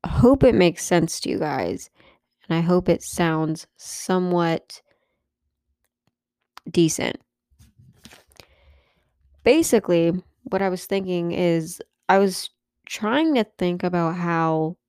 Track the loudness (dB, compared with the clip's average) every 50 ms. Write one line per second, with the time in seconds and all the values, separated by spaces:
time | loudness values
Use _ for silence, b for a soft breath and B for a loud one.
0 | -8 -4 0 4 6 6 6 6 4 4 6 6 4 4 2 0 -4 0 0 0
1 | 0 0 -4 -8 -6 -6 -4 -4 -4 -4 -4 -4 -4 -4 -6 -8 -12 -18 b b
2 | b b b b b _ _ _ _ _ -2 -2 0 2 2 0 2 0 -2 -2
3 | -2 -10 -4 -2 -2 0 0 0 -2 -2 -4 -6 -8 _ _ _ -18 -16 -14 -14
4 | -4 -2 0 0 0 0 0 0 0 0 -2 -4 _ _ -20 -20 _ _ _ _
5 | _ _ _ _ _ _ _ _ _ _ _ _ _ _ _ _ _ _ _ _
6 | _ _ _ _ _ _ _ _ _ _ _ -18 _ -2 2 2 2 2 2 -2
7 | -4 -4 -6 -8 _ _ _ _ _ _ _ _ -20 _ _ _ -20 -20 _ _
8 | _ -20 -20 -20 _ _ _ b b b b b b b b b b b b b
9 | b b b b _ _ _ _ _ 4 4 4 4 2 2 0 2 2 2 2
10 | 2 2 0 -2 -6 _ _ _ _ -6 -4 -2 -2 -2 -4 -4 -6 -6 -4 -4
11 | -4 -4 -4 -4 -4 -4 -2 0 0 2 2 0 -2 -6 -12 -16 -18 _ _ _
12 | _ 2 4 4 4 2 0 -4 -10 -12 _ _ _ _ _ _ _ -14 -10 -6
13 | -4 -2 0 2 2 2 2 2 0 -2 _ -4 -2 -2 -2 -2 -4 -2 -2 0
14 | -2 -2 -2 -4 -4 -2 -2 0 0 0 0 0 -2 -4 -6 _ _